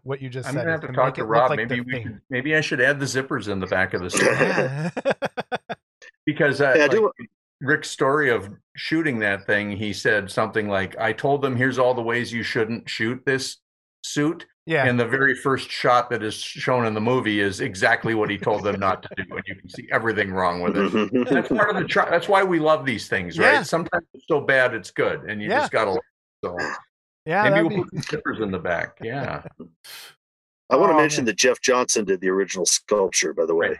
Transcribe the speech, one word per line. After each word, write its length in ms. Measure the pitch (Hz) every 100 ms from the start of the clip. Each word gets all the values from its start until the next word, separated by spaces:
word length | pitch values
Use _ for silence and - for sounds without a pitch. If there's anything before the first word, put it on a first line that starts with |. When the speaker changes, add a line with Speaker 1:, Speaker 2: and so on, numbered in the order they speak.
Speaker 1:
What 180 | 131 135
you 80 | 131
just 200 | 127 127
Speaker 2:
I'm 60 |
Speaker 1:
said 60 | 143 165
Speaker 2:
gonna 40 |
Speaker 1:
is 20 |
Speaker 2:
have 60 | 156
to 40 | 139
Speaker 1:
to 40 |
Speaker 2:
talk 140 | 127 131
Speaker 1:
make 80 |
Speaker 2:
to 60 | 135
Speaker 1:
it 20 |
look 60 | 110
Speaker 2:
Rob. 180 | 117 131
Speaker 1:
like 60 | 143
Speaker 2:
Maybe 180 | 117 123
Speaker 1:
the 40 |
Speaker 2:
we 120 | 123
Speaker 1:
thing. 100 | 127
Speaker 2:
should, 160 | 104 101 -
maybe 280 | 127 139 156
I 40 |
should 200 | 151 135
add 200 | 131 143
the 60 | 131
zippers 420 | 127 135 135 101
in 100 | 98
the 80 | 92
back 280 | 92 92
of 80 | 98
the 80 | 90
suit. 120 | -
Speaker 1:
Yeah. 680 | - 120 123 - 101 139 170
<laughs> 60 | - - - - - - 240 - - _ _ - - -
Speaker 2:
Because, 340 | 147 143 135
uh, 140 | 143 127
Speaker 3:
Yeah, 80 |
I 40 | 143
do 160 | 127 139 -
Speaker 2:
like, 100 | - _ _ -
Rick's 280 | 120 156 -
story 400 | - 135 151 139
of 180 | 110 98 - _ -
shooting 420 | - 160 156 113
that 260 | 104 98 -
thing, 260 | 104 104
he 200 | 98 107
said 380 | 95 127 107 95
something 380 | - 107 110 104
like, 280 | 98 92 -
"I 140 | 110
told 300 | 110 143 139
them, 140 | 135 123
'Here's 220 | 131 127
all 140 | 123
the 80 | 123
ways 300 | 113 120 120
you 100 | 117
shouldn't 460 | 104 123 110 117 -
shoot 360 | - 113 127 -
this 300 | 131 - - _ _ _ _
suit.'" 420 | - 147 147 175 - _ -
Speaker 1:
Yeah. 180 | 156 127
Speaker 2:
And 140 | 120
the 60 | 113
very 280 | 135 135
first 340 | 131 139 127 -
shot 380 | - 139 123 -
that 120 | 113
is 120 | 107
shown 520 | - - 147 135 127 113
in 80 |
the 60 | 107
movie 400 | 113 127 107 104
is 200 | 101 92
exactly 540 | 131 95 120 113 113
what 160 | 110 104
he 80 | 98
told 240 | - 104
them 160 | 101 98
not 240 | 98 92
to 60 | - 95
do, 80 | 92
and 80 | 92 98
you 100 | 95
can 120 | 92
see 200 | - 110
everything 400 | 117 113 104 98
wrong 300 | 92 90 87
with 160 | 87 98
it. 160 | 95
Speaker 3:
Mm-hmm. 420 | 110 104 127 -
Speaker 2:
That's 140 | 139 -
part 220 | 131 208
of 60 | 190
the 60 | -
tr-, 200 | 196 -
that's 200 | 170 208
why 160 | 196
we 160 | 190 165
love 260 | 151 156 135
these 220 | 101 -
things, 300 | 95 90 80
right? 140 | 233
Speaker 1:
Yeah. 80 | 285
Speaker 2:
Sometimes 440 | 165 165 180 175 -
it's 120 | - -
so 120 | 151
bad 320 | 139 131 123
it's 160 | 113 -
good, 320 | - 107 78
and 180 | 80 104
you 60 | 107
Speaker 1:
Yeah. 120 | -
Speaker 2:
just 120 | 220
gotta, 280 | 120 104 92 - _ _ _
so 120 | 92 87 82 - - _ _ _ 156
Speaker 1:
Yeah, 160 | 185
Speaker 2:
maybe 100 | 208
Speaker 1:
that'd 140 | 196 165
Speaker 2:
we'll 120 | 196
Speaker 1:
be 60 | - -
Speaker 2:
put 60 | -
some 100 | 147
zippers 200 | 143 107
in 80 | 104
the 60 | 92
back. 380 | 87 82 - -
Yeah. 400 | 117 139 123 76 - - - _ - - - _ _ _ _ _ -
Speaker 3:
I 60 | 135
wanna 160 | 196
Speaker 1:
Oh, 60 | 156
Speaker 3:
mention 240 | 151 151
Speaker 1:
man. 40 | 120
Speaker 3:
that 100 | 95
Jeff 220 | 127 117
Johnson 440 | - 123 123 117
did 160 | 95 92
the 80 | 92
original 340 | 95 92 95 85
sculpture, 680 | - - 104 95 - 85
by 100 | 82 82
the 80 |
way. 140 | 82
Speaker 2:
Right. 80 | 85